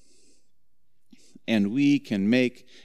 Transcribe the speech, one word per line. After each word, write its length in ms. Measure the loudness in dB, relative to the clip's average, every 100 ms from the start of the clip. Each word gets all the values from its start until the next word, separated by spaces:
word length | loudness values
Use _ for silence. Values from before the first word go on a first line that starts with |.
| -20 -20 -20 -20 -20 -20 -20 -20 -20 -20 -20 -20 -20 -12 -2
And 240 | -2 0
we 260 | 0 0 0
can 320 | -2 -2 0
make 380 | 2 0 -4 -20 -20